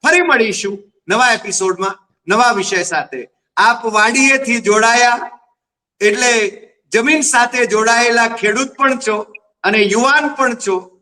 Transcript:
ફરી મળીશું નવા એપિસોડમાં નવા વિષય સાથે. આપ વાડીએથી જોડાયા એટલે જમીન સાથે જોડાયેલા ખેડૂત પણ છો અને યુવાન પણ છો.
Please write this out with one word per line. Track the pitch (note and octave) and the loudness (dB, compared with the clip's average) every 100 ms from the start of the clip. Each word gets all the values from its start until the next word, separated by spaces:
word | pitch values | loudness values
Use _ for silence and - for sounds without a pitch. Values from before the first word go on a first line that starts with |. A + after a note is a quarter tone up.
| C4+ | 2
ફરી | F4 | 2
મળીશું | E4+ C4 A3 F#3+ G3+ G3+ - _ - | 2 2 0 -2 -8 -8 -16 _ -4
નવા | G#3+ B3 | 0 2
એપિસોડમાં | A3 G#3 F#3 F#3+ F3+ F#3+ F#3 _ _ - | 0 -4 -4 -4 -2 -6 -8 _ _ -2
નવા | G#3+ A#3+ | 2 2
વિષય | G#3 F#3 F#3+ | 2 -2 -4
સાથે. | F3 D#3+ - C3 A#2 _ _ - | -2 -6 -6 -12 -14 _ _ 0
આપ | G#3+ A#3+ A3+ | 2 2 -2
વાડીએથી | G#3+ A3 B3+ C4+ C4+ C4+ A#3 | 0 2 2 2 2 0 -2
જોડાયા | G3 G#3+ A3+ A#3+ A#3+ A#3+ - - _ _ _ _ _ _ | 0 2 2 4 2 0 -6 -16 _ _ _ _ _ _
એટલે | G#3 G#3 B3 A#3 G3+ - - _ _ | 0 2 0 0 -2 -6 -20 _ _
જમીન | A3 B3+ D#4 | -2 0 0
સાથે | - B3 G#3+ B3 A#3 | 0 0 0 -2 -2
જોડાયેલા | G#3+ A3 A#3 A#3+ A#3 A3+ | 0 2 2 2 2 0
ખેડૂત | A#3 G#3 G#3+ C4 - | -2 -4 -2 -6 -2
પણ | C4+ C4 | -2 0
છો | - G#3+ G#3+ - _ _ | -4 -6 -8 -18 _ _
અને | F#3 G#3+ | -2 0
યુવાન | G3+ G#3+ C4 D4 D4 C#4 | 2 2 2 2 0 -2
પણ | B3+ A3+ | -2 -2
છો. | G3 F#3 F#3 _ | -4 -4 -6 _